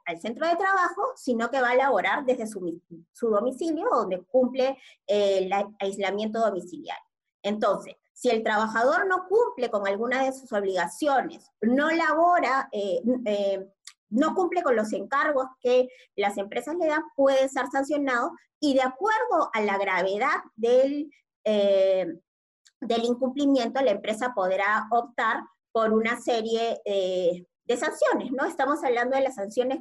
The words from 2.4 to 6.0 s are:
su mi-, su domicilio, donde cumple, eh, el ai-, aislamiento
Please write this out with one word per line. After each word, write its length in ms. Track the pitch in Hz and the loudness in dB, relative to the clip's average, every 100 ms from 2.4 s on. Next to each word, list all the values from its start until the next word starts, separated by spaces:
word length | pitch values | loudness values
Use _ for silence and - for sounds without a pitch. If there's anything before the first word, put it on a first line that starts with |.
| 214 | -4
su 140 | 208 | -8
mi-, 220 | 175 165 - 170 - | -8 -8 -14 -20 -20
su 180 | - 233 | -4 0
domicilio, 580 | 208 247 262 330 311 466 | 2 0 -2 -2 -2 0
donde 320 | 277 - 185 - | 0 0 -4 0
cumple, 500 | 262 254 254 254 269 - _ - | 2 2 2 -2 -2 -12 _ -2
eh, 320 | 208 202 190 | 2 2 2
el 140 | 185 | 0
ai-, 220 | 202 214 - | -2 -4 -6
aislamiento 600 | 196 196 | -6 -4